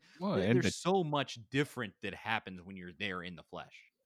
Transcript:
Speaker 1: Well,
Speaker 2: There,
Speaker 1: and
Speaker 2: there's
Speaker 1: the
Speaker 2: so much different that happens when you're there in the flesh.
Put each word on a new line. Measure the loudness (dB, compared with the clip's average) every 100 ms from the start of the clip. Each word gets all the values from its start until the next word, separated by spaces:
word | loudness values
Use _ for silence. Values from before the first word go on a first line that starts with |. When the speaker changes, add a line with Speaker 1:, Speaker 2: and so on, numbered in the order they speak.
| _ -6
Speaker 1:
Well, | 0
Speaker 2:
There, | 2 6
Speaker 1:
and | 6
Speaker 2:
there's |
Speaker 1:
the | 4
Speaker 2:
so | 2 2 4
much | 4 2 0 -4 -2
different | 0 0 -2 -8 -6
that | -6 -4
happens | 0 0 -2 -12
when | -10 -10
you're | -10
there | -4 -2 -2
in | -4 -10
the |
flesh. | -10 -10 -10 -16 -20 _